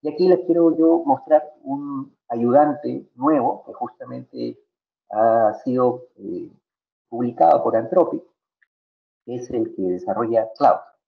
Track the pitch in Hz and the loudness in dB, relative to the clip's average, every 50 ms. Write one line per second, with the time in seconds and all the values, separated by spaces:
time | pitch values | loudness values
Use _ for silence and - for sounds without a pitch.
0 | - 151 147 - 180 185 180 - - 170 170 170 170 165 151 160 165 165 165 165 | -6 -8 -2 2 4 4 4 4 2 0 2 4 4 4 4 4 4 4 4 2
1 | - 143 135 - - - 156 151 - - - _ _ 135 139 143 143 143 139 135 | 2 0 -2 -2 2 2 2 2 2 -2 -18 _ _ -10 -8 -8 -8 -8 -8 -10
2 | 135 - _ _ _ - 120 117 120 120 123 143 151 151 143 - - 123 127 135 | -10 -12 _ _ _ -8 -4 -2 0 2 4 4 4 2 0 -4 -8 -8 -8 -10
3 | - _ _ 123 131 151 156 139 117 - - - - - - - 123 120 _ _ | -12 _ _ -4 -2 0 0 2 0 -2 -4 -6 -14 -20 -14 -12 -12 -14 _ _
4 | - 123 123 127 127 _ - 123 120 120 117 _ _ _ _ _ _ _ _ _ | -16 -14 -14 -16 -16 _ -12 -10 -10 -10 -12 _ _ _ _ _ _ _ _ _
5 | _ _ 101 107 117 113 113 117 113 107 107 - - 135 123 127 127 123 123 - | _ _ -2 2 2 4 4 4 2 2 0 -2 -6 -4 0 0 0 0 0 -4
6 | - _ _ - 98 95 90 87 - 101 _ _ _ _ _ _ _ _ _ _ | -12 _ _ -16 -14 -12 -10 -12 -12 -14 _ _ _ _ _ _ _ _ _ _
7 | _ _ 120 117 123 120 120 - 165 160 143 - - 117 110 113 - - 185 180 | _ _ -6 -6 -6 -6 0 2 4 4 4 4 2 0 0 -2 -2 0 0 0
8 | 165 - - - - _ _ _ _ _ _ _ _ _ _ _ _ _ _ _ | 0 0 -2 -10 -10 _ _ _ _ _ _ _ _ _ _ _ _ _ _ _
9 | _ _ _ _ _ 117 123 120 123 - 123 117 110 - - - 95 90 90 90 | _ _ _ _ _ -12 -10 -10 -10 -6 -4 -4 -4 -6 -6 -6 -4 -4 -4 -4
10 | - 98 95 107 113 113 117 113 110 - - - - 120 - - - _ _ _ | -4 -6 -4 -2 -2 0 0 -2 -2 -2 -4 2 2 2 2 2 -4 _ _ _
11 | _ | _